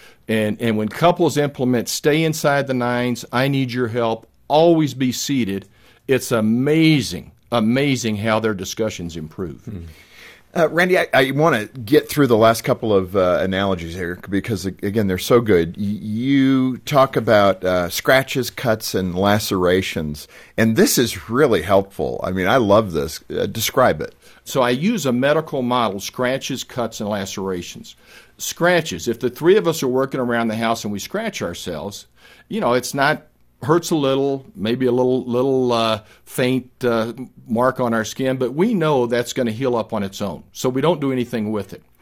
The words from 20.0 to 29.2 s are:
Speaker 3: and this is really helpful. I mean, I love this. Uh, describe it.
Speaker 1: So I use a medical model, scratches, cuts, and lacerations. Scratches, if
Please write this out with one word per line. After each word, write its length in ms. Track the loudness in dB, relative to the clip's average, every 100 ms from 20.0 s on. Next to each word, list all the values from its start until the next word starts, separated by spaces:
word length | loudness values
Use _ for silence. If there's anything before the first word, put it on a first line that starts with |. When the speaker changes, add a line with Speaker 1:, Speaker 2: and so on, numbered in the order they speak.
| -6 -8 -14 -20 -8 0
Speaker 3:
and 180 | 2
this 240 | 4 2 2
is 320 | 0 -4 -4
really 320 | 2 2 2
helpful. 560 | 2 2 2 -4 -6 -4
I 80 | -4
mean, 160 | -2 2
I 80 | 2
love 340 | 4 4 4
this. 300 | -2 -4 -8 -8
Uh, 160 | -4 -4
describe 540 | -4 -2 2 2 2
it. 120 | -6 -14 -20 -20
Speaker 1:
So 180 | -6 -2
I 100 | 0
use 360 | 0 0 -2 -2
a 60 |
medical 500 | 0 2 0 -2 -4
model, 380 | -2 0 0 -4
scratches, 640 | -8 -4 -2 -2 -6 -8
cuts, 360 | -8 -6 -6 -6
and 80 | -6
lacerations. 840 | -4 -6 -6 -6 -6 -8 -14 -20 -20 _ -20 -20 -14
Scratches, 720 | -10 -2 2 2 0 -6 -4
if 140 | -4